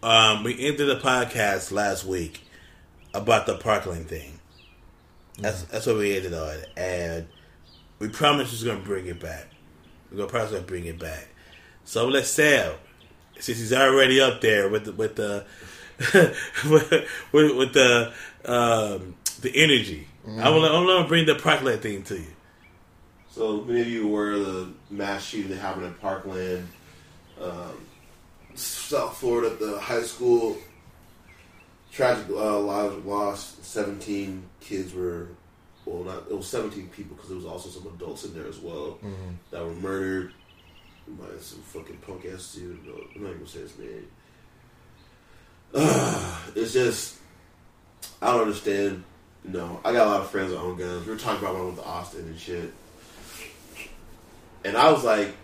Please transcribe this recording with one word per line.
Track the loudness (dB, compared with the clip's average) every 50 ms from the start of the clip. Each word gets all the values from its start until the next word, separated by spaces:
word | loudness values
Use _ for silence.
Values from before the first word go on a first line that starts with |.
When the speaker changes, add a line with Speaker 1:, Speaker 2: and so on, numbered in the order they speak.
Speaker 1:
um, | 2 6 8 8 8 8 6 4 0
we | -4 -4 0
ended | 0 -2 0 2 2 2
the | 2 2
podcast | 2 2 2 2 2 0 0 0 2 2 2 0 -4 -4
last | -2 0 0 0 0 -2 -4
week | -4 -4 -4 -4 -6 -8 -14 -20 -20 -20 -20 -20 -20 -20 -20 -20 -20 -20 -20 -20 -10 -10
about | -6 2 4 4 4 4
the | 0 -4 -4
Parkland | 0 0 0 0 0 -4 -8 -8 -8 -10
thing. | -10 -12 -12 -14 -20 -20 -20 _ -20 -20 -20 -20 -20 -20 -20 -20 -20 _ _ _ _ -20 -20 _ -16 -6
That's, | -6 -4 -4 -4 -10
Speaker 2:
Mm-hmm. | -8
Speaker 1:
that's | -8 -4 0 0
what | 2 2
we | 2 2 0
ended | 0 -2 -4 -6
on. | -4 -6 -6 -8 -10 -12 -14 -10 -6
And | -6 -4 -4 -4 -4 -4 -6 -6 -8 -12 -16 -20 -20 -20 -20 -20 -20 -20 -20 -20 -20 -20 -12 _
we | -8 -8
promised | -4 2 2 4 4 2 0 -4
we | -6 -6
was | -4 -4 -4
gonna | -4 -4
bring | -6 -6 -6 -4 -8
it | -10 -10
back. | -10 -12 -12 -12 -14 -18 -20 _ -20 -20 -20 -20 -20 -20 -20 -20 -20 _
We're | -8 -8
gonna | -6 -4
promise | -2 -4 -2 -2
to | -4 -8
bring | -6 -8 -10 -8 -8
it | -8 -10 -10
back. | -10 -10 -10 -12 -14 -18 -20 -20 -20 -20 -20 -20 -20 -20 -20 -20 _
So | -6 -2 0 0 4
let's | 2 2 2 2
Sam, | 2 4 6 6 6 6 4 0 -4 -8 -14 -20 -20 -20 -20 -20 -20 -20 -20 _ _ -12
since | -6 -6 -4 -4
he's | 0 2 4
already | 6 6 6 8 8 6 8 8 6
up | 6 6 4 2
there | 4 4 6 6 4 4
with | 2 0 -2
the, | -4 -4
with | -2 -2 -2 -2
the, | -2 -4 -4 -4 -6 -8 -12 -20 -20 -20 -20 -20 -20 -20 -20 -12 -6
<laughs> | -4 4 8 8 8 8 4 -4 -10 -8 -6 -4 2 6
with, | 6 6 8 6 2 2 2 0 -10 -12 -10 4 6
with, | 8 8 8 6 4
with | 2 4 8
the, | 8 8 10 8 6 4 2 -6 -12 -16 -16 -18 -16 -4
um, | 0 2 2 4 4 4 4 2 0 -4 -6 -8 -10 -14 -8 -8 -8 -8 -4
the | -6 0 4
energy. | 6 6 8 6 4 2 0 -8 -10 -12 -16 -20 -20 -16
Speaker 2:
Mm-hmm. | -12 -6 2
Speaker 1:
I | 4 6
wanna, | 6 8 6 6
I | 6 6
wanna | 6 6 6 6 4 4
bring | 4 4 6
the | 6 4
Parkland | 4 4 2 2 4 2 0 0 0
thing | -2 -6 -6 -6 -8
to | -8 -8 -8
you. | -8 -12 -16 -20 _ -20 _ _ _ -20 -20 _ -20 _ _ _ -20 -20 _ _ -20 -20
Speaker 3:
So | -6 -4 -2 -2 -2 -4
many | -2 0 0 0
of | 0 0
you | -2 -2 0 0
were | 0 0 0 0 0 -2
the | -2 -2 -4 -6 -8 -10 -14 -20 -18 -14
mass | -8 -6 -4 -4 -4 -6 -8
shooting | -8 -8 -6 -6 -6
that | -6 -6
happened | -6 -6 -6 -6 -8 -10
in | -12
Parkland. | -8 -6 -6 -6 -6 -8 -8 -6 -6 -4 -4 -4 -6 -6 -10 -16 -20 -20 -20 -20 -20 -20 -20 -20 -20 -20 -20 -18 -12
Um, | -12 -10 -10 -10 -12 -14 -14 -16 -18 -20 -20 -20 -20 -20 -20 -20 -20 -20 -20 -20 -20 -20 -14
South | -10 -10 -8 -8 -8 -6 -2 -2 -2 -2 -2 -6 -4
Florida, | -2 0 2 2 2 0
at | -2 -2
the | -6 -6 -6 -6
high | -6 -4 -4 -4 -4
school, | -4 -8 -2 2 4 4 4 4 0 -4 -6 -10 -18 -20 -20 -20 -20 -20 -20 -20 -20 -20 -20 -20 -20 -20 -20 -20 -20 -20 -20 -20 _ _ _ _ -20
tragic, | -2 0 2 2 2 0 -2 -8
uh, | -6 -2 -2 0 0 0
lives | 0 -2 -2 -2 -2 -2 -4 -6 -8
lost. | -4 -2 -2 -2 -2 -4 -6 -12 -16 -16 -18 -18
Seventeen | -10 -6 -4 -4 -4 -6 -10 -8 -6 -6 -6 -6 -8 -10 -12 -14 -18 -20 _
kids | -14 -10 -8 -8 -8 -8 -6
were, | -6 -6 -4 -4 -6 -10 -14 -16 -20 _ -20 _ _ _ _ -20 _ -12
well, | -12 -10 -8 -8
not, | -10 -10 -12 -10 -8
it | -8 -8
was | -8 -6
seventeen | -6 -6 -6 -6 -8 -12 -16 -16
people | -16 -16 -16 -16 -16 -20
'cause | -16 -14
there | -14 -12
was | -12 -12
also | -12 -12 -14 -14
some | -16 -16 -16 -16
adults | -16 -14 -12 -12 -12 -12 -14
in | -14 -14
there | -12 -12 -14
as | -14 -14
well | -14 -12 -10 -10 -10 -10 -12 -12 -14
Speaker 2:
Mm-hmm. | -14 -12 -12 -12 -12 -12 -14 -16 _
Speaker 3:
that | -14 -12 -10
were | -10 -10
murdered | -8 -8 -6 -4 -4 -4 -2 -4 -4 -6 -8 -12 -20 -20 _ -20 _ _ -20 -20 -20 _ -20 -20 -20 -20 -20
by | -18 -18 -16 -16 -18 -16
some | -18 -18 -20 -20
fucking | -20 -18 -16 -16 -16 -16 -20 -20
punk | -16 -16 -16 -14 -14 -14
ass | -14 -14 -16 -16 -16
dude. | -16 -14 -14 -14 -16 -16
No, | -18 -18 -18 -18 -18 -16
I'm | -14 -12
not | -12
even | -12 -14
gonna | -16 -16
say | -16 -16
his | -16 -16 -16 -16
name. | -16 -16 -14 -16 -16 -20 -20 _ _ _ _ _ _ -20 _ _ -20 -20 _ _ _ -20 -20 _ -20 -20 _ _ _ _ -20 -20 -20 -20 -20 _ _ _ 0
<sighs> | 2 4 4 4 4 2 0 -2 -4 -6 -8 -10 -12 -14 -8 -4
It's | -4 -4 0 2
just, | 2 2 2 0 -2 -8 -10 -12 -18 -20 -20 -20 -20 -20 _ _ _ -20 -20 _ _ _ _ _ _ -20 -20 -14 -2
I | 0 2
don't | 4 4
understand. | 2 0 -2 -4 -2 -2 0 0 0 -2 -2 -6 -12 -18 -20 -20 _ _ _ _ _
No, | -10 -8 -8 -8 -8 -12 -6 -2
I | 0
got | 4 4 4 4
a |
lot | 4 0
of | -2 -2
friends | -4 -4 -4 -4
that | -6 -6
own | -6 -8 -6 -6
guns. | -8 -8 -8 -8 -8 -8
We | -10
were | -8
talking | -6 -6 -6 -4
about | -4 -4 -4
when | -4 -6
I |
went | -8 -8 -10
to | -12
Austin | -10 -10 -10 -10 -12 -14 -14 -14 -14
and | -14 -14
shit. | -12 -10 -10 -8 -8 -10 -14 -18 -20 -20 -20 -20 -20 -20 -20 -20 -20 -20 -18 -18 -18 -18 -20 -20 -20 -20 -18 -18 -18 -18 -18 -20 -20 -20 -20 -20 -20 -20 -20 -20 -20 -20 -20 -10 -8
And | -4 2 6
I | 6 8
was | 6 6 4
like | 2 2 2 2 -2 -6 -14